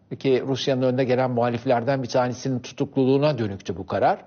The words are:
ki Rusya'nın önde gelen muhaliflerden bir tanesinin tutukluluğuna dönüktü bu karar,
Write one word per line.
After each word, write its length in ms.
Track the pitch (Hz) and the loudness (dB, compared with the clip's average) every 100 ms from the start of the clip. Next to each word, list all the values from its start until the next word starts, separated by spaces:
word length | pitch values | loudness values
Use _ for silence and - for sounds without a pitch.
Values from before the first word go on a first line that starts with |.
| - - | -14 -4
ki 240 | 139 123 131 | 2 2 2
Rusya'nın 340 | 127 - 131 | -2 0 0
önde 220 | 131 127 | 2 2
gelen 280 | 127 127 127 | 2 2 2
muhaliflerden 720 | 120 120 120 135 120 120 135 | 0 0 0 0 0 0 -2
bir 40 | 120 | 0
tanesinin 520 | 131 123 120 135 123 | 0 0 -2 -4 -4
tutukluluğuna 800 | - - 139 - 127 139 151 135 | -6 -6 -4 0 2 4 2 0
dönüktü 400 | 107 98 - 90 | -2 -6 -8 -8
bu 80 | 92 | -4
karar, 340 | 101 135 202 | 0 2 0